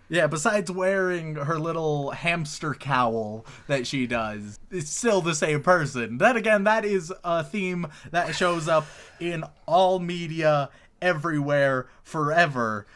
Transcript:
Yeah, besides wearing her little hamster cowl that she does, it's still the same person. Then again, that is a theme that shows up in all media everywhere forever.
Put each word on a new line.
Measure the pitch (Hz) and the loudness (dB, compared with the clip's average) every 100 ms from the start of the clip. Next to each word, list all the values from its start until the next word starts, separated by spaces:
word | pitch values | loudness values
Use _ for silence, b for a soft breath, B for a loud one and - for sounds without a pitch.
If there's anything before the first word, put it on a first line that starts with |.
| b | b
Yeah, | 165 151 | 2 2
besides | 160 233 208 185 | 2 0 0 -2
wearing | 185 185 196 185 175 160 | -2 0 2 0 -2 -6
her | 156 143 160 | -6 -4 -2
little | 165 165 156 147 139 | -2 -2 -2 -2 -4
hamster | - 170 170 147 - 151 | -4 -2 -2 -4 -6 -6
cowl | 127 139 131 120 113 107 107 - B B | -6 -2 2 2 0 -4 -8 -14 B B
that | 139 120 | -4 -2
she | 139 120 | -4 -2
does, | 120 110 107 104 104 - | -2 -4 -6 -12 -14 -12
it's | 185 147 | -10 -8
still | - 233 202 | -2 2 2
the | 170 | 2
same | 156 170 147 | 0 0 0
person. | 156 180 139 123 113 123 | 4 4 2 -4 -4 2
Then | 208 233 | 4 4
again, | 214 214 | 2 2
that | 202 220 | 4 2
is | 208 196 160 185 | 2 -2 -2 -8
a | 175 170 | -2 -2
theme | 156 214 185 180 160 B B | -2 -4 -4 -4 -6 B B
that | 170 165 151 | -2 -2 0
shows | 180 170 160 | 0 0 2
up | 160 151 B B B | 2 0 B B B
in | 170 165 156 - - | -6 -6 -8 -12 2
all | 170 185 185 | 4 6 4
media | 175 175 170 160 156 147 135 B B - 180 | 0 -4 -6 0 2 2 0 B B -4 0
everywhere | 160 165 151 143 147 139 131 127 B | 0 0 -2 2 2 4 2 -4 B
forever. | - 160 147 165 170 127 113 107 - | -10 -2 2 4 4 2 -2 -4 -10